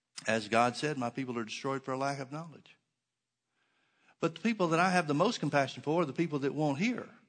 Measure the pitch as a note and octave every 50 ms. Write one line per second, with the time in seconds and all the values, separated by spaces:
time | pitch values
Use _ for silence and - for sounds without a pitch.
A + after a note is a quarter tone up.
0 | _ _ _ - - - A2 A2+ G#2 G#2 A2+ A2+ A#2+ B2 A#2+ - D3 D3 D3+ C#3
1 | B2 A#2+ - C#3 C3+ B2+ A#2+ A#2+ A2+ G#2+ - - - C#3 C3+ C3+ - - C3 C3
2 | C3+ C#3 C#3+ C#3 C3+ B2 C#3+ D#3 E3 E3 C3+ A#2 - - - _ _ _ _ _
3 | _ _ _ _ _ _ _ _ _ _ _ _ _ _ _ _ _ _ _ _
4 | _ _ _ _ - E3 D#3+ - - A3 A#3 A3 F#3 E3 D#3+ D#3+ F3+ F#3+ F3+ F3+
5 | E3+ D3 C#3 D3 F3+ A#3 A#3 - - D3 C#3+ C#3+ C3+ B2+ - - - C#3+ D#3 F3
6 | F3 C#3 B2+ - E3+ E3 D3 C#3+ C3+ C#3 - C#3+ D#3 D3 C3+ C3+ G3 A#3+ A#3+ -
7 | - - - - _